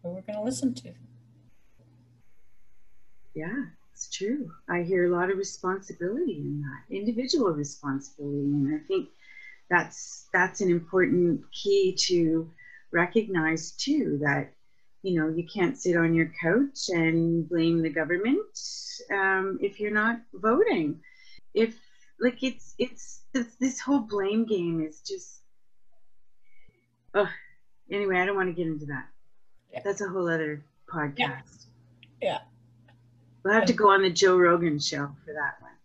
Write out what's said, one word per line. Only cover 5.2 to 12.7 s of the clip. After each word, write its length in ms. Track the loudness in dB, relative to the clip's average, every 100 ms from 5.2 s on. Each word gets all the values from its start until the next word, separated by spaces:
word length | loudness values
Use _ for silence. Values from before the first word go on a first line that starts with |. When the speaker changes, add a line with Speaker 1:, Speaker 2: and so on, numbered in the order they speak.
| 0
Speaker 2:
of 80 | 0
responsibility 1000 | -4 -4 -4 -4 -8 -6 -4 -2 -4 -4
in 220 | -6 -6
that, 320 | -6 -10 -10
individual 560 | -4 -2 -2 0 2 2
responsibility. 880 | 0 -4 -6 -4 -4 -6 -12 -6 -2
And 340 | 0 2 0
I 100 | -2 -2
think 220 | -4 -4 _ -20 -20 -20 -20 2
that's, 560 | 2 2 -10 -16 -18 -2
that's 280 | 2 2 2
an 100 | 2
important 720 | 2 2 2 4 4 4 2 -4
key 420 | -8 2 4 4 2 2
to 440 | 4 4 2 -2 -14 -20